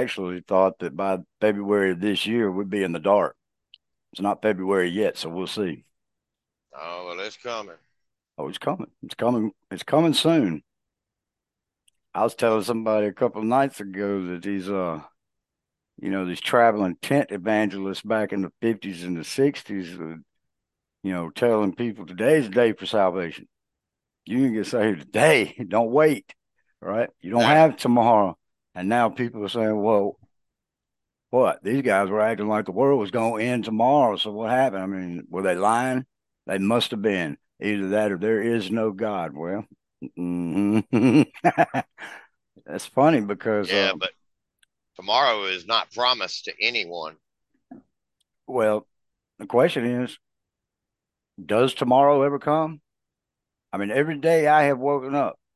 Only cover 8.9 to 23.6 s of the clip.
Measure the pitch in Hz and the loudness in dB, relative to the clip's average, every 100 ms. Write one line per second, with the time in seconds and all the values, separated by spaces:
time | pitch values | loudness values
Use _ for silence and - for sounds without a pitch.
8.9 | _ - - 113 123 107 - - 95 - | _ -18 -4 -2 0 -2 -6 -14 -14 -2
9.9 | 143 165 139 156 165 104 78 - _ _ | 2 2 2 2 2 2 -2 -10 _ _
10.9 | _ _ _ _ _ _ _ _ _ _ | _ _ _ _ _ _ _ _ _ _
11.9 | _ _ 92 113 - 117 110 101 113 113 | _ _ -2 -2 2 2 2 0 -4 0
12.9 | 107 104 95 123 104 110 131 139 - 101 | 0 0 0 -2 -2 0 2 0 -4 -12
13.9 | 95 101 98 90 90 95 101 92 98 90 | -6 -4 -4 -4 -8 -6 -6 -4 -4 -4
14.9 | 80 - _ _ _ _ _ _ _ _ | -6 -12 _ _ _ _ _ _ _ _
15.9 | - - 95 92 90 - 123 117 104 95 | -12 -6 -4 -4 -6 0 4 4 4 0
16.9 | 87 - 139 - 101 92 107 107 98 98 | -4 -2 -2 -2 -6 -2 0 0 -4 -8
17.9 | 95 107 110 104 104 92 - 113 110 98 | -8 -4 -4 -2 -4 -6 -4 -4 -4 -6
18.9 | 85 90 87 78 - 139 139 - 101 87 | -10 -8 -8 -6 0 0 0 -8 -10 -10
19.9 | 87 80 80 - _ _ _ _ _ _ | -10 -12 -14 -18 _ _ _ _ _ _
20.9 | _ 101 90 82 - 120 110 104 87 120 | _ -6 -4 -6 0 2 2 0 -2 -6
21.9 | 104 80 90 113 156 113 101 117 104 92 | -6 -12 -2 2 2 2 2 2 0 -2
22.9 | 110 95 90 85 73 - _ | 2 2 0 -6 -10 -20 _